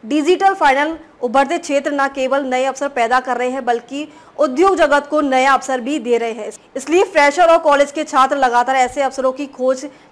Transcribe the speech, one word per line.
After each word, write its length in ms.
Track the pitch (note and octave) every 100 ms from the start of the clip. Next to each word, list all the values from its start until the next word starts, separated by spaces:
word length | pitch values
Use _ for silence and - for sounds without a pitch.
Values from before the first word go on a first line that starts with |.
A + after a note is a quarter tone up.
| A3
डिजिटल 480 | D4 D4 F#4 G4
फाइनल 440 | F#4+ D4 C4 D4+ E4 - -
उभरते 360 | B3 C4 C4+ E4+
क्षेत्र 340 | - C#4 D4
न 160 | C#4+ C4+
केवल 360 | C#4 C4 C4+
नए 200 | C4+ B3+
अवसर 240 | C4+ C4 C#4
पैदा 320 | C4 A#3 B3+
कर 160 | C4 A#3+
रहे 140 | B3
हैं, 140 | C4
बल्कि 440 | B3 A#3 - C#4 D4+ - - -
उद्योग 380 | D4 B3+ G4 F4
जगत 300 | D4 C#4+ C#4+
को 100 | D4+
नया 320 | C#4+ C4 C4+
अवसर 280 | C4 C4 B3+
भी 180 | A#3 D4
दे 200 | A#3 A#3
रहे 140 | A#3
हैं। 200 | A3+ G#3 - _ -
इसलिए 280 | C4+ F4
फ्रेशर 420 | G#4+ D#4+ C#4+ D4+ E4+
और 120 | E4
कॉलेज 340 | D#4+ C#4+ C#4+
के 120 | D#4+
छात्र 320 | D4+ C#4+ C4 C#4+
लगातार 400 | B3+ A#3+ B3 C4
ऐसे 260 | B3 C4
अवसरों 300 | C4+ C4+ C4
की 140 | C4 C#4
खोज 400 | - B3+ C4 C#4+ - _